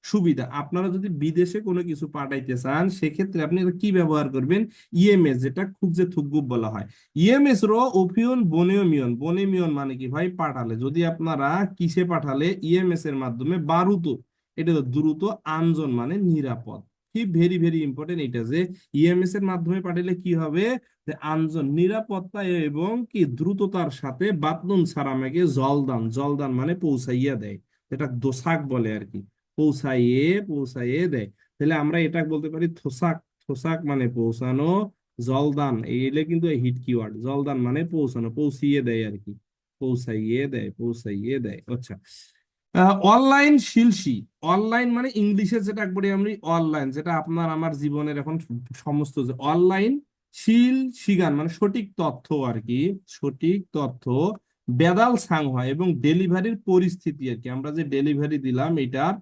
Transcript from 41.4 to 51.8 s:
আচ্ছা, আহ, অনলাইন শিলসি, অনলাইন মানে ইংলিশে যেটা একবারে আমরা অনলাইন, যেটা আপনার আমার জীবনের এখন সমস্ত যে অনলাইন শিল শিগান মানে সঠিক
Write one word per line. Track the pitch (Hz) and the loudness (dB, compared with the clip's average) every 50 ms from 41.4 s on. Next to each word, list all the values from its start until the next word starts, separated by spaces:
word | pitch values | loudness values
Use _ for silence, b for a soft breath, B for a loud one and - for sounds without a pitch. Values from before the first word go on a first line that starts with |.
| 120 104 98 85 _ | -4 -6 -8 -10 _
আচ্ছা, | - 123 123 123 - 98 - _ - B B B B B B B B _ _ _ _ _ | -8 -8 -8 -8 -10 -14 -16 _ -20 B B B B B B B B _ _ _ _ _
আহ, | 180 185 196 202 190 | 6 6 6 6 6
অনলাইন | 180 196 214 240 269 269 269 277 285 294 302 | 6 6 6 8 6 6 6 6 6 6 6
শিলসি, | 277 - - - 226 233 240 196 165 - 139 123 104 117 _ _ _ | 4 4 4 4 6 6 6 4 4 0 -4 -4 -4 -6 _ _ _
অনলাইন | - 160 180 196 214 220 226 240 247 247 | 0 2 2 4 2 2 0 0 2 2
মানে | 240 240 247 262 247 | 0 0 -2 -2 0
ইংলিশে | 214 208 208 208 196 214 185 240 226 | 0 2 2 2 2 2 2 0 0
যেটা | 196 202 202 208 208 | -2 -2 -4 -4 -4
একবারে | 185 185 196 196 196 | -4 -2 -2 0 0
আমরা | 196 190 202 208 214 208 | 0 0 0 -2 -4 -6
অনলাইন, | - 156 170 170 165 156 156 151 139 135 | -2 0 0 0 2 0 0 -2 -4 -4
যেটা | 131 147 151 175 170 | -6 -6 -4 -2 -4
আপনার | 160 151 165 165 170 170 165 | -4 -4 -4 -4 -2 -2 -2
আমার | 160 156 160 165 151 | -2 -2 -4 -4 -4
জীবনের | 139 143 147 143 147 151 151 147 | -4 -4 -4 -2 -2 -4 -4 -4
এখন | 143 131 151 160 165 160 _ 120 120 127 - 120 | -6 -6 -6 -6 -6 -6 _ -10 -12 -10 -12 -18
সমস্ত | - - 151 147 147 151 143 - 147 | -12 -6 -4 -2 -2 -2 -2 -2 -4
যে | 131 123 127 127 | -4 -4 -4 -4
অনলাইন | 135 143 156 170 180 185 190 190 202 226 277 294 - _ _ _ _ _ _ | -2 0 2 4 4 4 4 2 2 2 0 -2 -4 _ _ _ _ _ _
শিল | - - - 220 233 240 254 254 262 262 254 | -4 2 4 6 6 6 6 4 2 0 -4
শিগান | 247 - - - 202 180 180 156 143 | -6 -6 0 2 2 4 4 2 2
মানে | 143 160 165 | 0 0 -2
সঠিক | 165 - 208 202 202 240 | -2 0 0 0 0 -2